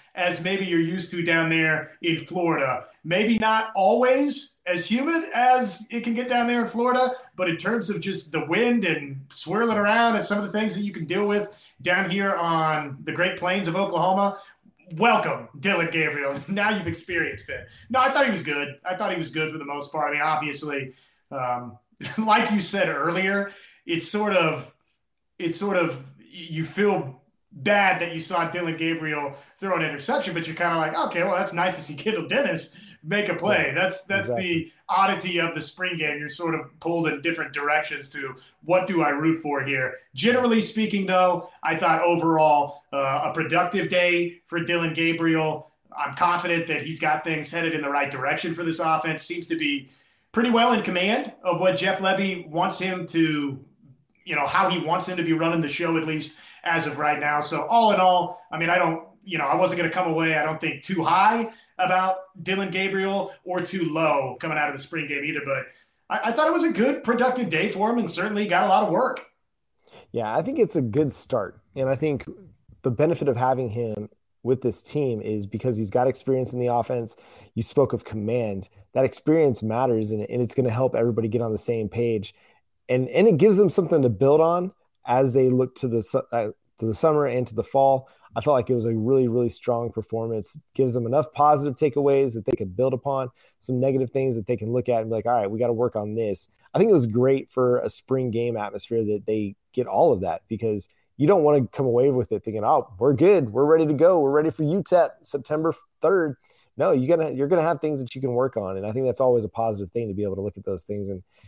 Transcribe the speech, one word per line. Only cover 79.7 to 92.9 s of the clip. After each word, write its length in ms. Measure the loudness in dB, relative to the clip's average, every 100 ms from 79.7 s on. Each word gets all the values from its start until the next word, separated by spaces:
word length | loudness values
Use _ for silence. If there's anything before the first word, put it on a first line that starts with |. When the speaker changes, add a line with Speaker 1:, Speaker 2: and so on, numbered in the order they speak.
| 0 2 0 0
Speaker 2:
and, 100 | -4 -4
and 140 | -2
it's 120 | 0
gonna 160 | 2 2
help 240 | 2 2
everybody 340 | 2 0 0 0
get 140 | -2
on 100 | -2
the 60 | -2
same 300 | -2 -2 -2
page. 460 | -2 0 0 -4 -14 _ _ _ _ -2
And, 200 | -2 2
and 180 | 4 6
it 80 | 8
gives 200 | 6 6
them 120 | 4
something 340 | 4 2 4
to 60 | 2
build 320 | 4 4 6
on 320 | 4 2 -2 -10 _ _ 0
as 260 | 2 4
they 160 | 4 4
look 260 | 4 0 -2
to 120 | -2
the 140 | -2
su-, 200 | 0 -4 -2
uh, 160 | -2 -4 -8 _ _
to 80 | -4
the 80 |
summer 320 | 0 2 2 2
and 200 | 0 -2
to 80 |
the 80 | -4
fall. 440 | -2 4 4 4 -2 _ _
I 60 | -4
felt 140 | 2
like 160 | 2 2
it 40 |
was 100 | 0 0
a 80 |
really, 340 | 0 2 4 4
really 200 | 2 0
strong 420 | -2 -2 -2 -2
performance. 680 | -6 -6 -6 -4 -6 -6 -14 -8
Gives 200 | 0 0
them 120 | 0 0
enough 260 | 0 0
positive 420 | 2 4 4 0
takeaways 600 | 0 0 2 2 4 2
that 120 | 0 -2
they 60 |
can 160 | -2 -4
build 260 | 0 0